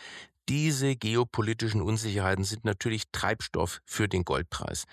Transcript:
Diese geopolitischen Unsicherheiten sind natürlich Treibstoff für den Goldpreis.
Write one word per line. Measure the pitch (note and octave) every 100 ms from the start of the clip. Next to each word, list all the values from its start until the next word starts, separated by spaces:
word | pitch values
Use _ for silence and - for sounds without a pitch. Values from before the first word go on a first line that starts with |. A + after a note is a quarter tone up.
| - - - _ -
Diese | C#3 D#3 C#3 C#3 B2+
geopolitischen | A2 A#2 A#2+ - A2 A2+ A2+ G#2+
Unsicherheiten | G2 A2 A2 G2+ F#2+ F#2+
sind | G2 G#2+
natürlich | A2 G2 A#2+ A2 -
Treibstoff | - F#2+ A2 - - F2 -
für | - - A2
den | F#2+
Goldpreis. | E2+ C2+ - - - - -